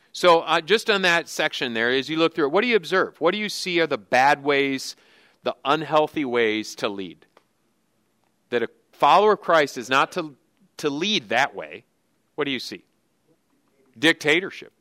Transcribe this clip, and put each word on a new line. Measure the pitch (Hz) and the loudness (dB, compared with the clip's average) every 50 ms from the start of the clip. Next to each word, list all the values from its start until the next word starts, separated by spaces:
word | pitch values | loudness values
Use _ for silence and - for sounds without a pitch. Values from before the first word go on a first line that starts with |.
| _ _ - | _ _ -8
So, | - - 180 170 165 | 0 4 4 4 4
uh, | 135 143 156 170 | 4 0 -2 -2
just | 160 147 202 226 - - | 0 0 0 0 2 0
on | 214 196 | 0 0
that | 190 180 170 170 156 - | 2 2 2 2 0 -4
section | - - 160 156 - - 147 127 117 | -4 -4 -4 -4 -4 -4 -6 -4 -2
there, | 113 113 120 | 0 0 0
as | 127 135 135 139 | 0 0 -2 -2
you | 156 | -2
look | 160 165 160 - | 0 0 0 0
through | - 156 | 0 -2
it, | 139 151 | 0 0
what | 190 | 0
do | 233 247 | 0 2
you | 233 208 | 0 0
observe? | 165 147 175 190 151 92 - _ | 0 0 0 0 0 -2 -4 _
What | 139 165 | 0 0
do | 196 208 | 0 0
you | 214 202 | -4 -6
see | - - - 190 175 170 | -8 -8 -6 -2 0 0
are | 165 156 | 0 0
the | 143 117 | -2 -4
bad | 98 _ 127 123 131 143 147 143 139 | -4 _ 2 4 4 4 2 2 0
ways, | 147 143 139 139 139 135 131 - - - - _ _ _ _ _ _ _ _ _ | 0 0 2 0 0 -2 -6 -8 -10 -14 -16 _ _ _ _ _ _ _ _ _
the | 123 113 - - | -8 -8 -4 -2
unhealthy | 131 147 156 156 139 156 156 151 147 - 160 147 | 0 0 0 0 0 0 0 0 0 -2 -4 -4
ways | 127 120 120 117 110 107 107 107 - - | -2 0 0 2 2 0 -2 -4 -8 -8
to | - - 117 | -6 -6 -6
lead? | 101 98 95 87 78 78 _ _ _ _ _ _ _ _ _ _ _ _ _ _ _ _ _ _ _ _ _ _ _ _ _ _ | -6 -6 -10 -12 -14 -18 _ _ _ _ _ _ _ _ _ _ _ _ _ _ _ _ _ _ _ _ _ _ _ _ _ _
That | - 120 113 | -4 -2 -2
a | - - _ _ _ _ | -4 -6 _ _ _ _
follower | - 160 143 151 185 202 214 202 | 0 4 4 6 6 6 4 2
of | - | 0
Christ | - - 175 160 147 135 - 131 | 0 2 2 2 2 0 -4 -8
is | 113 107 | -6 0
not | 135 135 156 156 - | 2 2 2 0 -2
to, | 185 170 156 139 _ _ _ _ _ _ _ _ - | -6 -8 -8 -12 _ _ _ _ _ _ _ _ -6
to | - 151 | -6 -4
lead | 139 147 175 208 214 185 123 98 | -4 -2 -2 -2 -2 -4 -4 -2
that | 110 120 139 - 101 | 0 0 0 0 -4
way. | 95 80 73 80 101 - _ _ _ _ _ _ _ _ _ _ | -8 -14 -14 -16 -20 -20 _ _ _ _ _ _ _ _ _ _
What | - 147 | -6 -6
do | 143 | -4
you | 135 120 | -4 -6
see? | - - 107 87 - _ _ _ _ _ _ _ _ _ _ _ _ _ _ _ _ _ _ _ _ _ _ 113 | -8 -10 -14 -16 -18 _ _ _ _ _ _ _ _ _ _ _ _ _ _ _ _ _ _ _ _ _ _ 0
Dictatorship, | 123 160 165 - - 151 151 170 190 175 - - - - _ _ | 2 2 2 2 0 0 0 0 0 -4 -10 -16 -18 -20 _ _